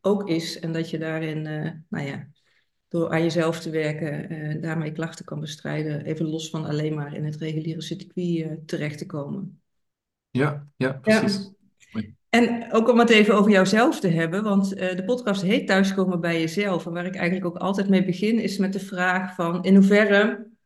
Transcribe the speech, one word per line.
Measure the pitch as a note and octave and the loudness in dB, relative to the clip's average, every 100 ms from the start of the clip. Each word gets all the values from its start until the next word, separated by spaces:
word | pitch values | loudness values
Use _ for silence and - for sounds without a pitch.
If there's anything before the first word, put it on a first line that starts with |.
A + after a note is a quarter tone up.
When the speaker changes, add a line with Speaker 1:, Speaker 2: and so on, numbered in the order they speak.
Speaker 1:
ook | F#3+ G3+ F#3+ | 0 0 0
is. | E3 E3 - | -2 -2 -8
En | E3 | -6
dat | E3 E3 | -4 -4
je | D#3+ | -6
daarin, | D#3+ D#3+ D#3+ D#3 D#3 | -4 -4 -4 -6 -6
eh, | D3+ D#3+ D#3+ - | -6 -6 -10 -10
nou | D#3+ C#3+ | -8 -8
ja, | C#3 - _ _ _ _ _ _ | -10 -14 _ _ _ _ _ _
door | E3+ E3 | -4 0
aan | D#3+ | 0
jezelf | E3 E3 D#3+ E3 | 0 2 0 -2
te | E3+ | -4
werken, | D#3 D3+ D3+ D#3+ D3 - | -2 -2 -4 -6 -6 -8
eh, | D#3+ D3+ D3+ | -8 -6 -6
daarmee | E3 D#3+ D#3 | -4 -4 -4
klachten | D#3 E3 - - | -6 -8 -10 -12
kan | D3+ | -10
bestrijden. | D3+ - D3 D3+ D#3 D3 D#3 | -10 -10 -8 -6 -4 -6 -6
Even | D#3 D#3+ | -4 -4
los | D#3+ D#3+ | -4 -6
van | D#3+ D3+ | -8 -4
alleen | D3+ D3+ D3+ | -4 -2 -4
maar | D3 - | -6 -8
in | D3+ | -8
het | D3+ | -6
reguliere | D#3+ D#3 D#3+ D#3+ | -6 -6 -6 -8
circuit, | - D#3+ - - F3 E3 | -8 -10 -10 -6 -2 -2
eh, | D#3 D#3 - | -4 -10 -8
terecht | D#3+ D3 - | -6 -6 -8
te | - | -10
komen. | D3+ C#3+ C3 - - _ _ _ _ _ _ _ | -8 -8 -8 -10 -16 _ _ _ _ _ _ _
Speaker 2:
Ja, | B2 D3 - - _ | -2 -2 -2 -12 _
ja, | C3 C#3 | -2 0
Speaker 1:
Ja. | G#3+ A3 | 2 4
Speaker 2:
precies. | G#3 G3 - _ _ _ _ | 2 -2 -8 _ _ _ _
Mooi. | A2 - - _ | -10 -10 -14 _
Speaker 1:
En | A#3 A#3+ A#3+ - | 2 4 0 0
ook | A3+ A3+ | 2 4
om | A#3 | 6
het | A#3 | 6
even | A3 G#3 G3+ | 8 8 6
over | G3+ | 6
jouzelf | F#3+ F#3+ G#3+ C#4 D#4+ | 6 6 4 4 2
te | F#3 | 0
hebben, | E3 E3 F#3+ | 2 0 -2
want, | A3 G3 G3 | 2 2 2
eh, | G3 F#3 F#3 | -2 -4 -2
de | |
podcast | F#3+ B3 G#3+ G3 | -2 -2 0 0
heet | F3+ B3 - | 0 0 2
Thuiskomen | G3 G3 G3 F#3 F3 | 2 4 2 0 0
bij | E3+ E3 | 0 0
Jezelf. | D#3+ E3 G3+ E3+ E3+ | -2 -2 -2 -2 -4
En | |
waar | E3+ F3+ | -6 -6
ik | F#3+ | -2
eigenlijk | F3 F#3+ F3+ | -2 -2 -4
ook | E3+ | -4
altijd | F#3 G3 G3 | -2 -2 2
mee | F#3+ F#3 | 2 2
begin, | F3 G#3 A#3 | 0 0 0
is | G3 - | -2 -2
met | F#3+ | -2
de | G3 | -2
vraag | F#3+ F3+ F3+ F#3 F#3+ - | -6 -2 0 0 -4 -4
van, | E3+ F3+ | -4 -2
in | F#3 G3 | 6 8
hoeverre, | G3 G#3 G#3 G3+ A3 B3 - _ | 8 6 6 4 4 -2 -12 _